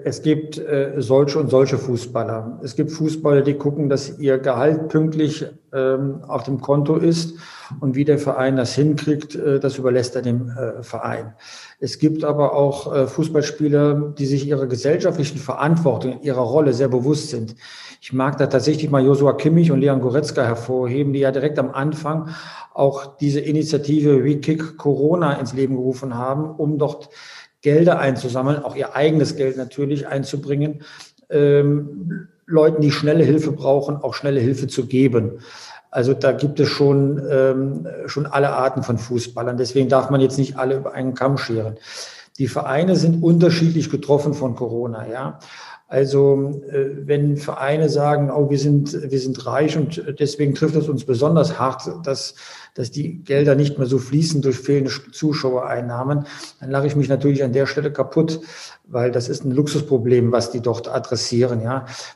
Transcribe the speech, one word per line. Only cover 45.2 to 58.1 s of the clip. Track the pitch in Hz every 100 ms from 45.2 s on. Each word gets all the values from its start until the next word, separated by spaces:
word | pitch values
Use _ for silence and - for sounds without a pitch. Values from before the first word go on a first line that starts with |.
| 147 - - - - - -
Also, | 135 139 139 139 139 139 143 -
äh, | 143 135 143 139
wenn | 147 147 143
Vereine | - - 135 156 156
sagen, | 147 147 147 139
"Oh, | 147 139
wir | 143
sind, | 147 143 139 156 139
wir | 135
sind | 131 123 123
reich | 127 151 165
und | 139 - 147 139
deswegen | 139 - 143
trifft | 131 156 156
es | 151
uns | 131 -
besonders | 120 147 165 139 -
hart, | 127 123 165 170
dass, | 156 135 - - - - - -
dass | 123
die | 147 165 -
Gelder | - 139 147 135
nicht | 143 143
mehr | 127
so | 131
fließen | - 147 165 151
durch | 131 123
fehlende | - 143 131
Sch-, | - -
Zuschauereinnahmen", | - 156 147 131 127 127 120 120 120 131 147 143 - - -
dann | 131
lache | 139 143
ich | 143
mich | 127
natürlich | 135 143 139
an | 135
der | 127 139
Stelle | 147 147
kaputt, | 143 -